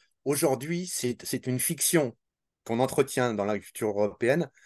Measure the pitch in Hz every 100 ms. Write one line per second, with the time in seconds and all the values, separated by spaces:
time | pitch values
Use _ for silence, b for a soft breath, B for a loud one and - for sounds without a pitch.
0 | _ _ 131 143 160 131 143 175 180 -
1 | 123 123 - 131 - 127 - 156 - 170
2 | 131 - _ _ _ _ - 117 131 -
3 | 135 - 123 107 101 104 - - 110 101
4 | 104 92 117 151 151 b